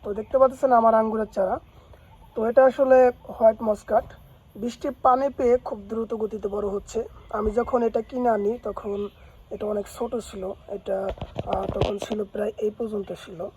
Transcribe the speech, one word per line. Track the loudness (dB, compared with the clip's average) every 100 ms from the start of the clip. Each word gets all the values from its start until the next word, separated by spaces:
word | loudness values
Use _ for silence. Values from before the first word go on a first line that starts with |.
তো | -6
দেখতে | -8 0 4
পাচ্ছেন | 4 4 4
আমার | 6 6
আঙ্গুরের | 4 2 -2 -4
চারা, | -2 -2 -2 _ -20 _ -20 -20 -20 -12
তো | -4 2
এটা | 6
আসলে | 6 4 6 6 6 2 -16 4
হোয়াইট | 4 4
মাস্কাট। | -4 -4 0 0 0 -20 -20 -20 _ -10
বৃষ্টির | -8 -6 -8 0
পানি | 2 2 0
পেয়ে | 0 2 2
খুব | 0 -12 -8
দ্রুত | -8 -6
গতিতে | -4 -6 -6 -6
বড় | -4 -4
হচ্ছে। | -6 -6 -8 -8 -14 -10
আমি | -4 -2
যখন | -2 0 0
এটা | 2 0
কিনে | -4 -2 0
আনি | 2 0 -2
তখন | -8 -8 -8 -6 -8 -10 -20 -20 -16
এটা | -8 -6
অনেক | -6 -6
ছোট | -8 -6 -6
ছিল, | -8 -10 -10 -10 -12
এটা, | -12 -6 -4 -4 -8 -10 -10 -6
আহ, | -4 -4
তখন | -2 -2 -4
ছিল | -6 -6
প্রায় | -6 -6 -6 -4
এই | -6
পর্যন্ত | -4 -8 -6 -8 -12
ছিল | -14 -12 -12